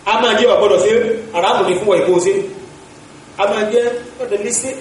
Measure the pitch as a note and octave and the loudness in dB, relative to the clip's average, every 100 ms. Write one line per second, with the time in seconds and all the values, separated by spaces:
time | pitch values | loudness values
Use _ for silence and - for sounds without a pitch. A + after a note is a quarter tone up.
0 | G3 A3+ B3 G#3+ A#3+ - G3+ F3+ G3+ A3+ | -2 0 2 2 4 4 4 4 4 2
1 | A3+ - - F3 F3 F#3+ F#3 F3+ G#3 F3 | 0 -4 -4 -4 0 0 0 0 2 2
2 | C#3+ F3 F#3 G3 - - - - - - | 2 2 2 -2 -4 -10 -18 -20 -20 -20
3 | - - - - G3+ A3 G#3+ A#3+ A#3+ A#3+ | -20 -20 -20 -4 -2 0 0 0 0 -4
4 | - - A#3+ G3+ A#3 A#3 C4 C4 | -10 -12 -6 -4 -4 -6 -6 -10